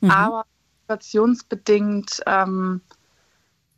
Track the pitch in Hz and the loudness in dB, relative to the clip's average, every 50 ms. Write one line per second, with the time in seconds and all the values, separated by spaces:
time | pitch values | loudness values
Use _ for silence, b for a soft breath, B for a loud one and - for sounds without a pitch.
0 | 202 185 190 196 208 226 226 220 220 _ _ _ _ _ _ _ _ - 214 208 | 2 4 4 4 2 0 -2 -6 -10 _ _ _ _ _ _ _ _ -8 -8 -8
1 | - - - 208 220 240 240 247 - - 226 - - 214 208 208 208 208 208 202 | -8 -2 0 2 2 2 2 0 -4 -8 -12 -4 0 2 2 2 2 0 -4 -4
2 | 202 - - - - 202 196 190 190 190 190 190 185 185 185 180 - _ _ _ | -6 -8 -10 -6 -4 0 0 0 0 0 -2 -2 -2 -4 -4 -6 -8 _ _ _
3 | _ _ _ _ _ _ _ _ _ _ _ _ _ _ _ | _ _ _ _ _ _ _ _ _ _ _ _ _ _ _